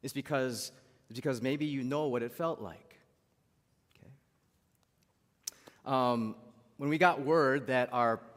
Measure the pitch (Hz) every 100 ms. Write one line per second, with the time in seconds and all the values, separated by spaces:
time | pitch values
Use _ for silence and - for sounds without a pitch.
0 | 135 143 - 143 131 113 - - _ _
1 | _ 113 147 123 123 143 151 139 127 143
2 | 151 123 117 - 165 160 101 80 - -
3 | _ _ _ _ _ _ _ _ _ _
4 | - 139 _ _ _ _ _ _ _ _
5 | _ _ _ _ - - - _ - 131
6 | 123 120 110 - - - _ _ 143 156
7 | 180 147 139 160 139 139 139 127 123 123
8 | 120 113 -